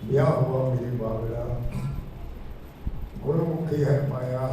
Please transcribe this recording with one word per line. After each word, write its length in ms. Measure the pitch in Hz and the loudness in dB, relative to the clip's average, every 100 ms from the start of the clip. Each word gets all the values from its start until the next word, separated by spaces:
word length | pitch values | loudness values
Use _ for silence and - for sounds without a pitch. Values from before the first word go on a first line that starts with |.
| 113 | 2
ਵਿਆਹ 260 | 135 - | 4 6
ਹੋਆ 320 | - - 131 131 | 4 4 2 2
ਮੇਰੇ 220 | 123 120 120 | 0 0 -2
ਬਾਬਲਾ, 460 | 110 110 113 151 147 - - - 135 - - - - - - - - - - - - - | -2 -2 -2 -2 -2 -2 -2 -2 -2 -4 -6 -10 -10 -8 -10 -10 -12 -8 -6 -4 -6 -4
ਗੁਰਮੁਖੀ 540 | 143 160 165 156 147 147 | 0 2 2 0 0 2
ਹੈ 120 | 135 139 135 | 4 4 2
ਪਾਇਆ 320 | 123 127 127 131 | -2 -2 -2 0